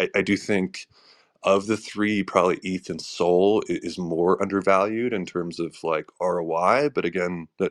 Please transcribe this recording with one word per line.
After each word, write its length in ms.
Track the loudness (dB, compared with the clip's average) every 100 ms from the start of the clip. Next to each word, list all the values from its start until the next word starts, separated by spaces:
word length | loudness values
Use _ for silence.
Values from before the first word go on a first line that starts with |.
I, 100 | -2 0
I 60 |
do 140 | 0 0
think 500 | 0 0 -2 -6 -18 _ _ _ _ _
of 220 | 2 2 2
the 100 | -4
three, 460 | -4 -2 0 0
probably 360 | 0 2 4 2
eth 260 | -2 -6 -6
and 100 | -10
Sol 640 | -10 -2 2 4 4 4 0
i-, 120 | -4
is 160 | -4 -6
more 420 | -4 0 2 2
undervalued 680 | 0 0 2 2 2 -2 -2
in 140 | -2 -4
terms 340 | -4 -6 -6
of, 160 | -8 -6
like, 220 | -2 -2 -4 -4
R 200 | -2 0
O 140 | -2
I, 340 | 0 2 2 2
but 160 | 0
again, 440 | -2 -2 -2 -4 -8 -4
no, 80 | -4